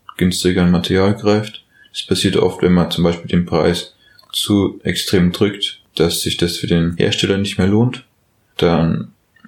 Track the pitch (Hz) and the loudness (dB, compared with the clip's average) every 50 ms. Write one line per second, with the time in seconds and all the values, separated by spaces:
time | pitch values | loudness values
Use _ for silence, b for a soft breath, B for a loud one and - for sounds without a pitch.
0 | _ - - - 90 90 90 - - 90 90 92 87 87 90 85 87 - 92 95 | _ -18 -4 -2 0 0 0 0 0 0 2 4 4 4 2 2 2 0 0 2
1 | 95 101 101 - 107 104 104 107 107 - - - b b b b b b - - | 2 2 0 0 0 2 2 2 0 -4 -12 -18 b b b b b b -14 -12
2 | - - 95 - - 95 90 82 87 90 - - - 90 90 87 82 - - 82 | -4 -4 -2 0 0 0 2 2 2 0 0 0 2 2 4 4 2 0 0 0
3 | 87 85 85 - - - 90 87 87 - 85 78 82 87 87 - - - b b | 0 0 0 -2 -4 -2 0 0 0 0 0 0 2 2 0 -2 -6 -12 b b
4 | b b b b b b - - - - 104 98 95 - - - - - 90 - | b b b b b b -8 -6 -2 0 2 2 2 0 -4 -4 -6 -6 -4 -4
5 | - - 104 92 87 87 - - 104 101 - - - - - - _ _ - - | -4 0 2 2 2 2 2 0 -2 -2 0 -4 -8 -8 -8 -12 _ _ -2 -2
6 | 80 85 - - - - - - 87 87 - - - - 85 85 82 85 85 - | 0 0 0 -4 -4 -4 -2 -2 -2 -4 -4 -6 -2 0 0 0 0 0 0 0
7 | 98 101 - - - 98 98 98 101 101 - - 92 98 104 110 123 127 123 - | -2 0 0 -2 -2 -2 0 -2 -2 -4 -2 0 0 2 2 2 2 0 -2 -6
8 | - _ _ _ _ _ _ _ _ _ - - 87 85 85 82 82 82 - - | -16 _ _ _ _ _ _ _ _ _ -4 0 0 2 2 2 2 0 -2 -4
9 | - - _ _ _ _ _ _ _ | -6 -12 _ _ _ _ _ _ _